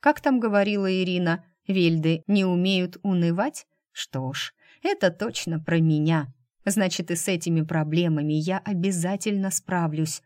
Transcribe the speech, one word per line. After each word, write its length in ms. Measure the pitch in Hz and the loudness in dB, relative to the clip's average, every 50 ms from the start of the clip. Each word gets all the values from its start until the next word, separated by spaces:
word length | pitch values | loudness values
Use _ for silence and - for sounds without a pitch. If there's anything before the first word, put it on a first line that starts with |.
Как 200 | - 285 302 - | 4 2 2 2
там 180 | - 294 262 247 | 0 0 0 2
говорила 540 | 226 240 202 202 202 208 208 202 196 190 185 | 0 2 2 2 2 2 0 0 0 0 0
Ирина, 520 | 185 185 180 180 180 180 170 190 180 170 _ _ _ _ | 0 0 0 0 0 2 0 0 -2 -4 _ _ _ _
вельды 560 | - 196 190 180 170 165 165 156 165 165 165 - - | -2 2 4 4 4 4 2 2 2 0 0 0 0
не 160 | 202 202 190 | 2 2 2
умеют 540 | 185 180 175 180 190 196 185 180 175 175 - _ | 2 2 2 2 2 2 0 0 -2 -6 -6 _
унывать? 640 | 202 190 175 170 170 170 175 214 285 - - - _ _ _ _ _ | 0 0 2 2 2 2 0 -2 -4 -4 -10 -20 _ _ _ _ _
Что 420 | _ - - - - 131 131 131 135 | _ -14 -14 -8 -8 -6 -6 -6 -6
ж, 200 | 135 - - _ _ _ _ - _ _ | -8 -10 -10 _ _ _ _ -20 _ _
это 280 | 339 403 403 - 185 | -4 -2 2 0 0
точно 480 | 170 - - 240 226 - - - 165 156 | 0 0 -6 -6 -6 -6 -6 -4 -4 -4
про 220 | 160 - 170 165 | -2 0 2 2
меня. 520 | 160 160 156 151 151 156 165 160 147 147 - _ _ _ _ _ _ | 4 4 4 2 2 2 2 0 0 -4 -10 _ _ _ _ _ _
Значит, 460 | 202 196 214 196 185 - - 180 - | -2 0 0 0 0 -2 -4 -6 -6
и 60 | 175 | -6
с 100 | 165 - | -4 -2
этими 360 | - 190 170 170 170 170 160 156 | -2 -2 -2 0 0 0 0 0
проблемами 720 | 156 165 160 156 151 156 165 175 170 160 151 147 151 151 | 0 -2 -2 -2 0 0 0 2 2 0 0 0 0 0
я 240 | 156 151 165 185 196 | 0 0 -2 -4 -4
обязательно 920 | - - 208 175 170 196 196 175 165 180 196 202 - 220 208 196 190 190 | -4 -4 -4 -2 -2 -2 -2 -2 -2 -4 -4 -4 -4 -4 -2 -2 -2 -2
справлюсь. 720 | 190 - _ - 185 180 170 160 151 156 160 156 - - _ | -4 -6 _ -4 -2 -2 0 -2 0 -2 -2 -2 -4 -8 _